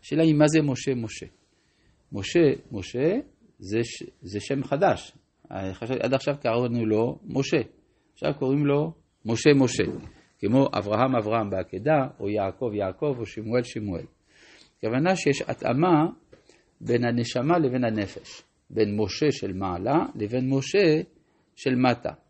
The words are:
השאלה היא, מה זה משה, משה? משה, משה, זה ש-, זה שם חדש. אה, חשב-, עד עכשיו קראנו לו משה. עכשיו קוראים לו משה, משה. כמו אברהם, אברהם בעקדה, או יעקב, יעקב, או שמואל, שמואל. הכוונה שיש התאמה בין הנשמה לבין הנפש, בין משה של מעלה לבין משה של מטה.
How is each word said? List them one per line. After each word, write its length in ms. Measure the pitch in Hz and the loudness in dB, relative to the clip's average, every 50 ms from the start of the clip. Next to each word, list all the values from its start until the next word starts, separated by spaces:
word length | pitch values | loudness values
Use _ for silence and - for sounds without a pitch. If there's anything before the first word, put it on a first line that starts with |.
השאלה 220 | _ - 143 156 165 | _ -2 0 2 4
היא, 120 | 165 151 | 4 6
מה 120 | 147 151 | 6 4
זה 140 | 147 156 160 | 6 6 4
משה, 340 | 147 143 127 117 - 139 131 | 2 2 -2 -2 -4 -4 -4
משה? 300 | 120 113 107 - - - - _ _ _ _ _ _ _ _ _ _ _ _ _ _ _ _ | -4 -4 -8 -10 -12 -16 -18 _ _ _ _ _ _ _ _ _ _ _ _ _ _ _ _
משה, 380 | - 104 98 - - 175 165 143 131 - - - | -10 -8 -8 0 2 4 4 4 4 0 -8 -12
משה, 380 | - 101 95 - - 120 135 165 196 262 294 - _ _ _ _ _ _ | -12 -10 -10 -8 -6 -2 0 0 0 -2 -6 -8 _ _ _ _ _ _
זה 200 | 98 92 104 113 120 | -10 -4 -2 -2 -2
ש-, 200 | 117 - - - - _ _ | -2 -6 -14 -16 -16 _ _
זה 180 | - 92 98 104 | -16 -10 -10 -10
שם 240 | - - 147 135 131 | -6 -4 -4 -4 -2
חדש. 480 | - 143 143 196 180 - - - - _ _ _ _ _ _ _ - | -4 0 2 2 2 2 0 -4 -16 _ _ _ _ _ _ _ -12
אה, 220 | - 95 95 95 92 | -10 -8 -8 -8 -8
חשב-, 280 | - 117 113 131 120 | -8 -6 -6 -4 -2
עד 120 | - 120 131 | 0 0 0
עכשיו 220 | 135 - 147 143 147 | 0 -2 -4 -6 -2
קראנו 440 | - 123 113 120 127 120 117 120 113 | -2 0 0 0 0 0 -2 -2 0
לו 340 | 107 107 107 117 123 - - - | 0 2 2 0 0 -4 -8 -12
משה. 360 | - 127 139 135 - - 151 - - _ _ _ _ _ _ _ _ _ | -6 -4 -4 -2 0 0 0 0 -2 _ _ _ _ _ _ _ _ _
עכשיו 200 | _ - 151 147 - | _ -4 -4 -4 -2
קוראים 260 | 139 127 139 147 147 | -2 0 0 0 2
לו 280 | 143 143 143 151 165 160 _ _ _ _ _ _ | 2 2 2 0 -2 -6 _ _ _ _ _ _
משה, 240 | 107 113 110 - 156 147 | -4 -4 4 6 6 6
משה. 280 | 139 131 123 - - 95 - - - - - - - _ _ _ _ - | 8 6 4 2 0 -2 -2 -2 -8 -12 -16 -20 -20 _ _ _ _ -2
כמו 240 | 101 120 135 139 - - | 2 4 4 4 4 0
אברהם, 380 | - 101 104 104 110 127 135 131 | -2 -2 0 2 2 2 2 2
אברהם 340 | 120 104 104 110 117 107 101 | 0 0 0 0 0 0 0
בעקדה, 580 | 98 95 92 - - 95 110 147 156 147 131 131 - _ | -4 -4 -6 -6 -8 -4 0 2 2 2 2 -2 -6 _
או 100 | - 101 | -6 -2
יעקב, 420 | 104 107 98 95 92 _ 131 117 104 | -2 0 -2 -2 -4 _ -6 -4 -2
יעקב, 420 | 104 101 95 90 - 151 147 135 120 | -2 -4 -4 -4 -4 -4 -4 -2 -4
או 60 | 113 | -8
שמואל, 380 | 101 - 110 107 110 117 127 123 | -10 -10 -10 -8 -2 -2 -2 -2
שמואל. 420 | - - 120 107 101 92 82 - - _ _ _ _ _ _ - - - - - _ _ | -2 -8 -8 -6 -4 -6 -6 -8 -12 _ _ _ _ _ _ -20 -20 -20 -20 -20 _ _
הכוונה 380 | _ - 110 113 131 156 180 190 | _ -6 -2 0 0 2 2 0
שיש 260 | 180 - 147 139 - | 2 2 0 0 0
התאמה 640 | - - - - - - 123 135 165 180 170 147 156 175 - _ _ _ - _ _ _ _ _ _ _ _ _ | -2 -6 -6 -4 -2 0 2 2 4 4 6 4 4 2 -2 _ _ _ -20 _ _ _ _ _ _ _ _ _
בין 240 | - 113 120 120 120 | -2 0 0 2 2
הנשמה 540 | 120 117 120 117 117 - 127 123 151 175 175 | 2 0 0 -2 -2 -2 -2 0 2 2 2
לבין 240 | 156 127 123 127 123 | 2 0 0 0 0
הנפש, 600 | 113 110 107 101 92 - - - - - - - _ _ _ _ _ | 0 0 -2 -4 -4 -8 -16 -18 -18 -20 -20 -20 _ _ _ _ _
בין 260 | - 117 107 101 101 | 0 0 0 2 2
משה 340 | 104 107 98 - - 156 151 | 0 -2 -2 0 0 0 0
של 220 | 131 - - 98 95 | 0 0 -4 -6 -6
מעלה 520 | 92 98 92 90 87 95 113 139 165 202 - - | -4 -4 -4 -4 -2 -2 0 0 0 0 -2 -6
לבין 340 | - 107 104 117 127 127 131 | -6 -6 -4 -2 -2 0 0
משה 520 | 135 135 131 - - 202 202 165 151 156 180 - _ _ _ _ _ _ _ _ _ | 0 -2 -2 0 2 4 4 4 4 2 0 -6 _ _ _ _ _ _ _ _ _
של 200 | - - 131 131 | -6 -2 -2 2
מטה. 360 | 123 127 127 120 120 - - 151 _ _ _ | 4 4 4 2 2 -4 -10 -10 _ _ _